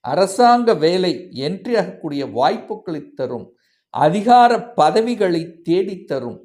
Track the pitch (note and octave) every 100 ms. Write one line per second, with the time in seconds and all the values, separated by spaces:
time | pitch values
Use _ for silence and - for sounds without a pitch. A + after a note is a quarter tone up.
0 | - D3+ F#3+ - A#3+ A#3+ A#3 F3+ D#3 F#3
1 | F3+ B2 - A#2+ C#3 F#3+ - A3+ F3+ -
2 | D#3+ C#3+ C3 A2 C#3+ A3 - A3 - D#3
3 | - - B2+ A#2+ A2+ _ _ _ _ -
4 | D3+ G3 G#3 B3 A#3+ A#3 - - D#3 G#3+
5 | A#3 A3 F#3+ E3+ E3 - - F3 F#3+ F#3
6 | - C#3 A#2+ -